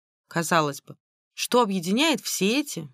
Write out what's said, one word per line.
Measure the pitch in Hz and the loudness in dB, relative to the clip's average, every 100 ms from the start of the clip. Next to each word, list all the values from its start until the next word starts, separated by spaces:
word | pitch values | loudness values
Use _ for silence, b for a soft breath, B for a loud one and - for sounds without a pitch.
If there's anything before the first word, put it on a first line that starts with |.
| _ _ _ | _ _ _
Казалось | - 165 175 147 139 | -6 0 2 2 -4
бы, | - - _ _ _ | -14 -20 _ _ _
что | - - 247 | -10 0 2
объединяет | 226 190 165 214 320 247 | 2 0 0 2 2 0
все | - - 190 254 | -2 -2 0 0
эти | 294 - 156 | -2 -8 -12